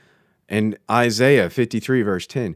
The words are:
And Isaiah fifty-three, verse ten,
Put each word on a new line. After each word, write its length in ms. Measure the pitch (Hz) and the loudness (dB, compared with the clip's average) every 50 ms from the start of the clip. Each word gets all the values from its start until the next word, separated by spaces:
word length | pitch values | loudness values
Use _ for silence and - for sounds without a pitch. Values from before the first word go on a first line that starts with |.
| _ _ _ _ _ _ _ _ _ - | _ _ _ _ _ _ _ _ _ -6
And 280 | 101 107 107 110 101 - _ - | -4 -2 -2 -2 -4 -6 _ -2
Isaiah 600 | 113 120 120 120 107 110 127 135 143 123 92 85 | 0 2 2 2 2 2 4 4 4 4 2 2
fifty-three, 540 | - 135 120 117 - 110 - - 131 127 107 | 0 -2 -2 -2 -2 -4 -2 0 0 0 0
verse 220 | 101 95 90 - | 0 -2 -4 -6
ten, 300 | - - 135 120 95 80 | -6 -6 -6 -6 -6 -8